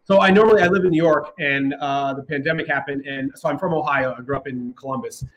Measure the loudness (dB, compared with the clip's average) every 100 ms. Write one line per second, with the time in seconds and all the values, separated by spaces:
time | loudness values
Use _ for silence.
0 | 2 4 6 6 6 6 4 2 2 2
1 | 4 2 -2 -6 -2 0 -2 -4 -4 -2
2 | -4 -6 -6 -6 -4 -4 -4 -4 -4 -10
3 | -8 -8 -8 -6 -6 -4 -2 -2 -2 -2
4 | -2 -6 -6 -8 -6 -10 -10 -12 -10 -8
5 | -8 -14 -18